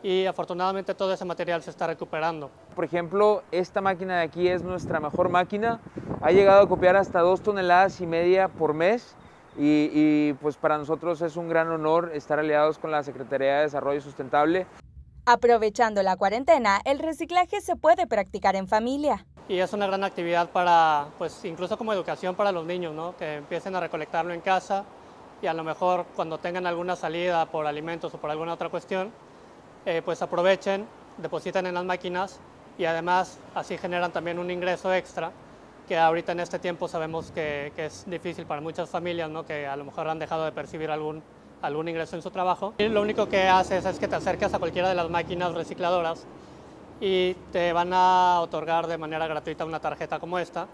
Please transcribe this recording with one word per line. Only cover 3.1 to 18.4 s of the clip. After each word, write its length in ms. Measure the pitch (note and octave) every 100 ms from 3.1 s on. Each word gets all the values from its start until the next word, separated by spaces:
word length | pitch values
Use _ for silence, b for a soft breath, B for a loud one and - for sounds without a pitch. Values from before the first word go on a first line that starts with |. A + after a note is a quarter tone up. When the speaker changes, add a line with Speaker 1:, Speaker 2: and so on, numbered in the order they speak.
| G3 G#3 G#3 -
Speaker 2:
esta 300 | E3+ F3+ G#3
máquina 360 | G3 F3 F#3 F3+
de 80 |
aquí 220 | D#3+ E3 F3+
es 140 | F3+
nuestra 380 | E3+ F3+ - E3
mejor 300 | D3+ D#3+ F3+
máquina. 500 | F3+ F3+ G#3 A3+ A3+ - B B B
Ha 80 | D#3
llegado 320 | F#3 G3 G3
a 80 | G3+
copiar 260 | F3 F3+
hasta 260 | F#3+ F#3 F#3
dos 200 | F3 F#3
toneladas 580 | G#3 G3+ F3+ F3 G3 -
y 40 |
media 420 | E3+ E3 F3 F#3+ F#3+
por 280 | E3 D#3
mes 400 | D3+ F3 A#3+ - - B B - -
y, 320 | D3 D3+ D3+
y, 420 | D3+ D3+ D3+ D3
pues, 240 | C#3 D3 C#3
para 200 | D#3 D3+
nosotros 460 | C#3+ D#3+ D#3+ D#3
es 140 | E3+ D#3+
un 120 | E3+
gran 220 | E3 E3
honor 400 | E3 D#3 E3 E3+
estar 240 | D3+ - D3
aliados 400 | D#3 D3 D#3 D#3
con 140 | D#3+
la 100 | D3+
Secretaría 540 | C#3 B2+ A#2+ C3+ C3+
de 60 | C#3
Desarrollo 360 | D3+ C#3+ C3 C#3+
Sustentable. 680 | C#3+ C3+ C3 D3 D3+ F#3 F3+ B - - - -
Speaker 3:
Aprovechando 800 | - C4 A#3+ A#3 G#3+ G#3 A3+ G3+
la 140 | F#3+ F#3
cuarentena, 640 | G3 A3+ C#4 D#4 A3 G3
el 140 | B3 C#4
reciclaje 600 | D#4+ D#4 D#4+ F4 F4+ G#4
se 140 | F#4
puede 300 | D#4 D#4 F4+
practicar 500 | F4 G#3+ F#3+ G3+